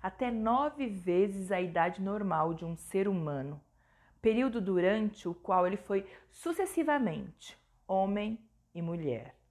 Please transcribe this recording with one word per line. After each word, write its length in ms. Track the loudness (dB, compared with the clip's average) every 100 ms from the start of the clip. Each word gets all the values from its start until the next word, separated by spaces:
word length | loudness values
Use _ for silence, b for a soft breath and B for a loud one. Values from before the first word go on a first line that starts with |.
até 300 | -6 -2 -2
nove 560 | 0 2 4 2 -2 -4
vezes 640 | -2 2 4 4 2 -2
a 80 | 0
idade 420 | 0 2 0 0
normal 520 | -4 -2 0 2 0
de 100 | -2
um 120 | -6 -8
ser 320 | -4 -2 0
humano, 540 | 0 -2 -4 -6 -10 _ b b b b b
período 400 | 2 4 2 0
durante 680 | 0 4 4 4 0 -4 -8
o 60 |
qual 320 | -8 2 4 4
ele 120 | 0
foi 300 | -2 -2 -2 B B
sucessivamente 1300 | -10 -6 -2 -2 0 2 2 2 -2 -8 -14 -20 -20 _ _ -2
homem 520 | 0 2 0 -2 -6 -12 _ _
e 80 | -8
mulher 540 | -6 -4 -2 -4 -8 -20 _